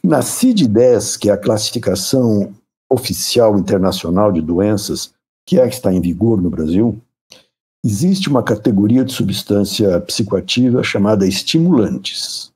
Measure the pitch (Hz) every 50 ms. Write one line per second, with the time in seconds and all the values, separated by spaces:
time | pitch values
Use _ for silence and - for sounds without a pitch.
0 | - 180 160 131 117 - - - - 262 240 208 156 117 101 113 123 127 123 104
1 | - - - - - 104 101 95 - 117 110 107 - - - 123 113 101 92 98
2 | - - - 135 127 113 107 101 98 - - - _ _ _ _ _ _ 131 123
3 | - - 92 - - - - 120 117 110 104 101 90 - 113 95 92 95 87 -
4 | - 82 85 95 107 107 98 82 78 76 85 87 98 104 107 98 - - 78 -
5 | - - _ _ _ _ _ _ _ - 180 131 127 117 - - - 98 92 92
6 | 82 87 85 90 110 113 113 98 90 87 80 - 80 78 85 95 113 120 101 117
7 | _ _ _ _ _ _ - - _ _ _ _ _ _ _ _ - 120 104 98
8 | 147 185 196 190 190 - 143 123 117 - 113 - - - 107 98 101 104 120 131
9 | 131 - - - - 98 95 98 - - 104 101 101 98 - - 110 98 90 87
10 | 87 - - - 113 101 - 95 87 - - 123 127 127 120 123 - - - 104
11 | 98 98 107 98 98 95 95 - - - - 165 165 180 175 127 101 90 95 -
12 | - - - - - - - - - - _